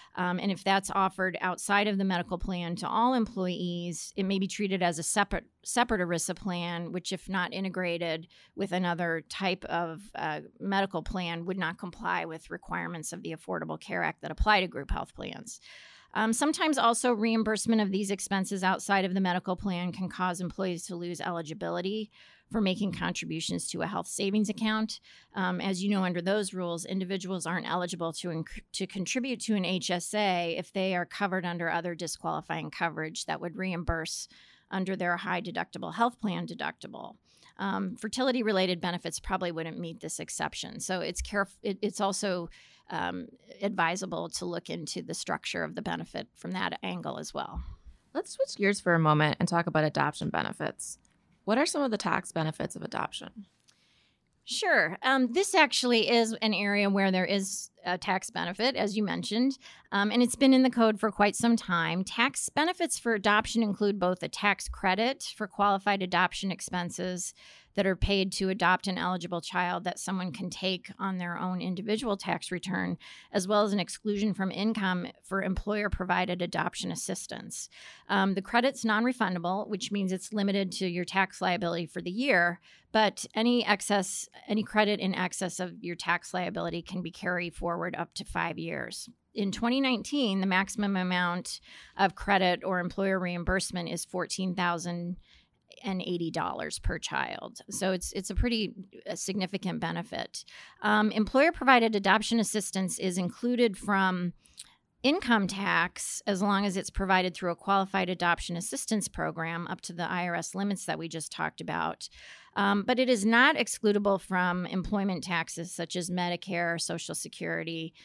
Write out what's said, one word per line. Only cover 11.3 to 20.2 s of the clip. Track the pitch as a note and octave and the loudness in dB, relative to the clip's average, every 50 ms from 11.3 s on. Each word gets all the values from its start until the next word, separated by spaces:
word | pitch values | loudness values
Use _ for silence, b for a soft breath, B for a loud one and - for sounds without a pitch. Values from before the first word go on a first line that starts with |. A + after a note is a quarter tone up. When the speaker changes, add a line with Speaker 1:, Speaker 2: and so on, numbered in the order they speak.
| E3+ E3+ E3+ | -4 -4 -4
Speaker 1:
would | F3+ F#3 | -4 -4
not | G3 F3 D#3+ E3+ - | -2 -2 -4 -4 -6
comply | - F3 E3 - - F3+ F3+ F3 E3 | -10 -12 -10 -6 -2 -2 0 0 -2
with | E3 D#3+ E3 - - | -4 -8 -10 -12 -10
requirements | E3 - - - E3+ F3 E3+ E3 F3 E3 D#3+ - F3 | -12 -12 -10 -6 -6 -6 -4 -6 -6 -8 -8 -10 -10
of | E3+ E3 | -10 -8
the | E3 D#3+ | -8 -10
Affordable | D#3 - - F3+ E3 D#3+ D#3+ D#3 D#3 | -8 -8 -6 -6 -4 -4 -6 -8 -8
Care | - - F3+ F3 E3+ | -8 -6 -4 -2 -2
Act | D3+ - _ - | -2 -2 _ -8
that | D3+ D#3 | -6 -2
apply | - - G#3+ G#3+ G3 | 0 4 4 6 4
to | F#3 | 4
group | E3+ - - C#3 - | 2 -4 -6 -4 -4
health | - D3+ - - - | -4 -4 -4 -8 -10
plans. | - - - - - - - - - B B B B B B B B B B B | -10 -10 -10 -10 -12 -14 -14 -16 -18 B B B B B B B B B B B
Um, | - G#3+ A3 A#3 | 0 2 2 2
sometimes | - D4 D4+ D4+ - F#4 D#4 D4 C4+ | 2 2 2 2 2 2 2 2 4
also | - A#3 A#3 - - B3 A#3+ | 4 4 4 4 4 2 2
reimbursement | G3+ A3 A3+ A3+ A3+ G#3+ G#3+ A3 G3+ - A3+ A3+ A3 | 4 2 2 2 2 2 2 0 0 2 4 4 4
of | G#3 F#3+ G#3 | 4 2 2
these | G#3+ G#3 G3 | 0 0 0
expenses | G3 - - - G3+ F#3+ F#3 - G3+ F#3 F#3+ | -2 -4 -2 0 0 0 0 0 -2 0 2
outside | F#3 F#3+ - - - G3 G3 F#3 | 2 2 2 2 2 2 2 2
of | F#3 F3+ | 2 2
the | G3 | 2
medical | F#3+ F3+ F3 F#3 - G3 F3+ | 2 2 2 0 0 -2 -4
plan | - - G3+ F3+ F3 F3+ F3+ E3+ | -2 -2 -2 -2 -2 -2 -4 -4
can | F#3+ F#3 E3+ | -4 -6 -6
cause | - - | -4 -2